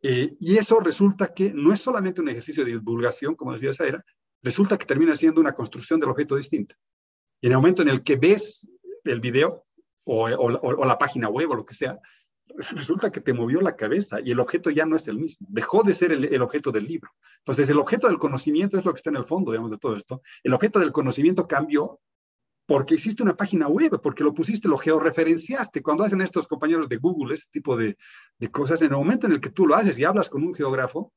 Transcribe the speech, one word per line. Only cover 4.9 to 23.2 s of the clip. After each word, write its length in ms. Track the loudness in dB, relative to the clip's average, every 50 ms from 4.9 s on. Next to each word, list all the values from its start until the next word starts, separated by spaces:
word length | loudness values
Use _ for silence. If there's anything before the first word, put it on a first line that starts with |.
| 2 2 4 2 2
siendo 260 | 4 2 2 4 4
una 120 | 2 2 0
construcción 480 | -4 -8 -10 -8 -14 -6 -2 0 0
del 100 | 0 0
objeto 260 | -2 -2 -2 -2 -2
distinta. 380 | -4 -4 -4 -4 -6 -6 -6 -12 _ _ _ _ _ _ _ _ _ _ _ _ _
Y 60 | 0
en 60 | 2 4
el 60 | 6
momento 240 | 6 4 4 4 4
en 60 | 2
el 140 | 2 0 2
que 140 | 0 0
ves 520 | 4 6 4 4 4 2 -8 -12 -16 -20 -20 _ _ _ -20 -20 -12 _
el 160 | -4 -4 -2
video, 460 | -4 -2 0 2 2 0 0 -6 _ _ _ _ _ _ _ _ _
o, 240 | -4 -2 0 0 0
o, 240 | 0 0 0 0 0
o, 300 | 0 -2 -2 0 2 2
o 20 |
la 140 | 2 2 2
página 300 | 0 -2 -2 -2 -4 -2
web, 220 | -2 -2 -2 -2
o 40 | -2
lo 100 | -4 -6
que 100 | -10 -10
sea, 240 | -6 -6 -6 -6 -8 _ -20 _ _ _ _ _ _ _ _ -16 -14 -12 -10 -10
resulta 400 | -10 -4 -4 -4 -2 -2 -4 -4
que 80 | -4
te 120 | -2 -2 -2
movió 280 | 0 0 0 0 0
la 160 | 0 0 -2
cabeza, 440 | -2 -4 -2 -2 -2 -2 -4 -6 -8
y 100 | -4 -2
el 100 | 0 0
objeto 300 | 0 0 -2 -2 -2 0
ya 160 | 0 0 2
no 100 | 2 0
es 100 | -2 -2
el 120 | -4 -8 -6
mismo, 280 | -6 -8 -8 _ -18 -8
dejó 320 | -6 -6 -6 2 2 4 4
de 120 | 4 4
ser 180 | 2 2 2 2
el, 120 | 0 0
el 180 | 0 2 0 0
objeto 300 | 0 -2 -4 -4 -2 -2
del 120 | -2 -4
libro. 260 | -4 -8 -10 -10 -12 _ _ _ _ _ _
Entonces, 300 | _ -6 0 0 2 4
el 80 | 4 2
objeto 280 | 2 2 0 2 2
del 120 | 2 2 2
conocimiento 600 | 0 -2 -2 -2 -2 0 0 2 0 2 0 0
es 60 | 0
lo 80 | 0 -4
que 40 |
está 140 | -4 -4 -6
en 60 | -4
el 80 | -4 -4
fondo, 280 | -4 -2 -4 -2 -2 -4
digamos, 180 | -4 -4 -6
de 80 | -10 -6
todo 180 | -4 -6 -6
esto. 260 | -6 -8 _ -14 -14 _ _ -20 -8 _
El 100 | 0 0
objeto 260 | 2 2 2 2 2
del 120 | 2 2 0
conocimiento 540 | 0 -2 -2 -2 2 2 2 2 2 -2
cambió 540 | 0 0 -2 -2 2 0 0 0 0 -6 -16 _ _ _ _ _ _ _ _ _ _ _ _ _
porque 280 | _ 0 0 2 2 0
existe 280 | 0 0 -2 -4 0